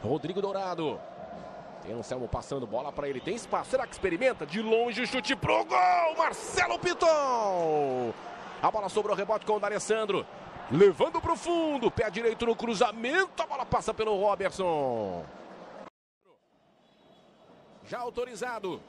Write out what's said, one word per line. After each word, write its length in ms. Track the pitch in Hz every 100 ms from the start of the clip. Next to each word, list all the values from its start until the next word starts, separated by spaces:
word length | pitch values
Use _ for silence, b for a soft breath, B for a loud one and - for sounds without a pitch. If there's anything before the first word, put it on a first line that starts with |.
Rodrigo 380 | - 143 156 190
Dourado. 580 | 196 196 190 170 156 101 - - - - - - - -
Tem 120 | -
Anselmo 340 | 113 107 127 120
passando 400 | 123 113 139 117
bola 240 | 113 143
pra 160 | 143 143
ele. 120 | 131
Tem 160 | 151 226
espaço. 340 | 220 196 143
Será 160 | 262 233
que 60 |
experimenta? 520 | - 190 170 262 233 147
De 160 | 180
longe 400 | 220 226 240 220
o 60 | 240
chute 280 | 254 202 269
pro 300 | - 320 320
gol. 500 | 359 359 359 339 320
Marcelo 600 | 311 - - 392 349 339
Piton. 1300 | 359 349 339 311 277 240 214 185 165 151 143 127 120 - - - - -
A 100 | 156
bola 180 | 214 196
sobrou, 260 | 214 208 190
rebote 300 | 196 220 -
com 120 | 214
o 20 |
D'Alessandro. 640 | 202 208 - 220 214 190 - - - - -
Levando 500 | 135 202 175 294 339
pro 140 | 330 294
fundo. 560 | 311 339 320 277 339
Pé 180 | - 220
direito 360 | 185 233 226 233
no 100 | 226
cruzamento. 880 | 226 208 233 220 233 330 381 -
A 40 | 320
bola 180 | 277 240
passa 280 | 240 208
pelo 240 | 214 220 202
Robertson. 1080 | 202 196 190 - 185 156 135 117 104 87 78 - - - - - - _ _ _ 180 156 _ _ _ _ _ _ _ - _ _ - - - - -
Já 140 | 220
autorizado. 840 | 247 233 247 220 247 233 196 143